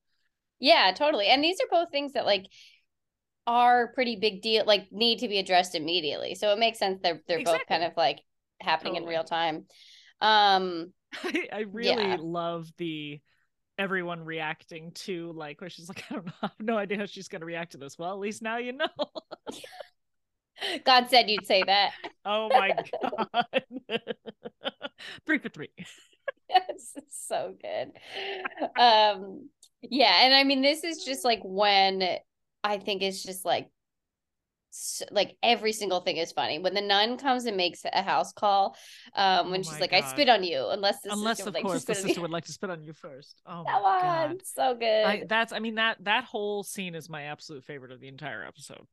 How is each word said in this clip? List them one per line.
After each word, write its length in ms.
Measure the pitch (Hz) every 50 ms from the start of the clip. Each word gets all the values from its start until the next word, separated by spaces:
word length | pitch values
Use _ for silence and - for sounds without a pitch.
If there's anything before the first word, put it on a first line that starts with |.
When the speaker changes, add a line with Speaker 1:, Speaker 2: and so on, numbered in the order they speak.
| _ _ _ _ _ _ _ _ _ _ _ _
Speaker 1:
Yeah, 340 | 247 277 330 294 220 185 190
totally. 340 | - 294 302 311 220 202
And 160 | 196 247 277 294
these 160 | 330 370 -
are 60 | 523 466
both 200 | - 339 349 339
things 220 | - 285 285 277 277
that, 120 | 240 -
like, 220 | - 208 190 190 - - - - - _ _ _ _ _ _ _ _ _ _ _ _ _ _ _
are 460 | 240 233 240 240 247 247 247 233 226 -
pretty 220 | - 254 240 233
big 240 | 190 208 214 196 190
deal, 240 | 214 226 220 220 -
like, 260 | 202 208 196 - -
need 280 | 190 196 233 233 226 190
to 80 | 247
be 120 | 202 208 196
addressed 360 | 190 190 185 180 185 185 -
immediately. 600 | 170 147 160 170 180 156 147 120 76 64 64 170
So 160 | - - 208 202
it 60 | 214
makes 200 | 233 226 220 -
sense 200 | 208 190 190 190
they're, 200 | - 180 165 156 _
they're 160 | - 175 156 151
both 220 | 170 165 160 165
kind 160 | - 190 160 170
Speaker 2:
Exactly. 20 |
Speaker 1:
of, 80 | 165 -
like, 240 | 170 165 143 151 - _ _ _ _ _ _ _ _
happening 340 | 190 185 160 160 - 170 180
in 80 | 170 170
Speaker 2:
Totally. 120 | 170 165
Speaker 1:
real 80 | 160 165
time. 420 | - 170 165 165 160 156 156 - _ _ - - - - - _ _ _ _
Um, 720 | - 214 214 214 208 202 196 190 185 185 180 165 165 180 - _ _ _
Speaker 2:
<laughs> 120 | - - -
I, 240 | 359 269 330 349 -
I 80 | - 208 220 202
really 420 | 185 226 233 240 240 233 208 196
Speaker 1:
yeah. 60 | 185
Speaker 2:
love 540 | - 156 165 170 170 170 170 170 170 160 160 -
the 420 | _ 175 165 156 151 151 147 147 147 _ _ _ _ _ _ _ _ _ _ _
everyone 460 | - 196 185 190 185 175 175 175 165 160
reacting 680 | 156 160 160 156 151 160 - - _ 175 160 160 170 170
to, 400 | - - - 190 170 170 170 165
like, 260 | 160 156 147 147 -
where 100 | 190 175
she's 200 | - - 165 165
like, 160 | 196 - -
<laughs> 40 | -
"I 40 | 226
don't 100 | 214 170
know, 60 | 180 - -
I 60 | -
have 120 | 190 - _
no 160 | 220 226 233
idea 200 | 214 202 175 202 202
how 60 | 208
she's 200 | 190 - 196 180
gonna 180 | - - 180 160
react 280 | 170 170 165 170 170 -
to 40 |
this." 200 | 139 135 139 - -
Well, 140 | 165 175 196
at 60 | 196
least 220 | 196 214 208 -
now 140 | 220 220 226
you 140 | 240 240 247
know. 160 | 254 277 311 339 - - 294 - _ 320 - _ - - _
<laughs> 1400 | - - - - - - - - - _ _ _ _ _ _ _ _ _ _ _ _ _ - 381 392 349 285 -
Speaker 1:
God 240 | 269 254 247 240 240
said 200 | 262 240 226 196
you'd 160 | 214 196 190
say 180 | - 226 190 185
that. 280 | 180 196 202 202 - - - - 349 - _ _
Speaker 2:
Oh 260 | 196 208 214 220 220
my 220 | - - - 196
<laughs> 300 | - - - - - -
God. 600 | - - - - 214 - - 233 - - - 262 - _ 240 254 - -
<laughs> 100 | 214 226 - 220 - - _ 220 - _ _ 233 - _ - 262 - _ - - - _ - - - - _
Three 140 | - 311 -
for 100 | - 226
three. 200 | - 156 139 - _ - 175 - - - _ _ _ _ _ - - _ _ -
Speaker 1:
Yes, 440 | - 370 370 - - - - - -
it's 320 | 294 - _ - - -
so 280 | - 226 165 139 185 190 190
good. 300 | - 98 90 113 127 - - - - - - 392 392 392 392 381 370 - - 339 294 - - 247
Um, 720 | 240 240 220 214 214 208 202 190 196 196 190 - - - _ _ - _ _ _
yeah, 400 | - - 233 285 240 208 180 175
and 120 | 240 262 269
I 100 | 269 277
mean, 160 | 269 277 262
this 220 | 262 277 311 311 339
is 200 | 339 320 311 -
just, 220 | 262 269 262 -
like, 160 | 247 226 196 185
when 760 | 190 185 190 208 208 202 196 196 190 190 190 185 175 - - - _ _ _ _ _ _ _ -
I 140 | 208 208
think 240 | 196 196 220 202 190
it's 220 | 190 190 190 190 -
just, 200 | 190 185 185 -
like, 260 | 180 156 117 - - _ _ _ _ _ _ _ _ _ _ _ _ _ _ _ _ _ _ _ _
s-, 300 | - - - - - - - -
like, 240 | - 202 185 - - _ -
every 300 | 233 240 208 208 220 220
single 280 | - 208 190 185 180
thing 160 | 180 190 156
is 140 | 156 170 -
funny. 280 | - 160 135 110 139 151
When 140 | 180 185 180
the 80 | 202
nun 360 | 202 202 202 202 208 226 254
comes 280 | 240 262 285 254 254 240
and 120 | 240 208
makes 260 | 190 180 175 170 - - -
a 100 | - 175
house 300 | 196 190 156 147 180 185
call, 460 | - - 226 208 196 196 196 220 - - - - - - - 240 _
um, 360 | - 196 190 185 180 170 175
when 100 | 180 190
Speaker 2:
Oh 20 | 190
Speaker 1:
she's 100 | 165 156
Speaker 2:
my 80 | 151
Speaker 1:
like, 120 | 185 170 180
"I 80 | 190
Speaker 2:
God. 80 | - 135
Speaker 1:
spit 200 | 131 - - 240
on 140 | 233 202 190
you," 240 | 175 156 135 120 98
unless 320 | - 208 196 202 214 -
the 80 | - 196
Speaker 2:
Unless, 260 | 208 208 208 226 233
Speaker 1:
sister 60 | - 196
would 40 | 208
Speaker 2:
of 40 | 175
Speaker 1:
like 80 | 165 -
to 60 | 196
Speaker 2:
course, 140 | 175 - -
the 100 | - 107
Speaker 1:
spit 40 |
on 40 | 98 95
Speaker 2:
sister 160 | - 320 185
Speaker 1:
you. 20 |
Speaker 2:
would 100 | 170 160
like 140 | 160 170 160
to 80 | - 151
spit 160 | - - 190
on 140 | 175 160 156
you 100 | 156 156
first. 480 | - - 170 139 131 151 - - _ _
Oh 200 | - 180 170 165
Speaker 1:
Come 180 | - - 392 403
Speaker 2:
my 160 | 381 392 370 359 359
Speaker 1:
on, 200 | 339 320 320 294
Speaker 2:
God. 120 | 349 381 -
Speaker 1:
so 320 | - - 262 262 262 254
good. 300 | 233 233 226 214 214 214
Speaker 2:
I, 180 | 196 208 202 -
that's, 240 | 170 220 226 226 220
I 80 | - 208
mean, 160 | 220 233 220
that, 220 | 220 226 226 214 - 185
that 180 | 202 208 240 247
whole 400 | - - 220 208 208 208 202 196
scene 320 | - - 208 190 180 165
is 140 | 160 151 175
my 140 | 160 151 143
absolute 400 | 147 147 - - - 160 131 -
favorite 260 | - 147 139 127 123
of 80 | 127 123
the 80 | 127
entire 380 | 135 135 135 151 139 113 107 80
episode 400 | 69 - - 139 - - - - _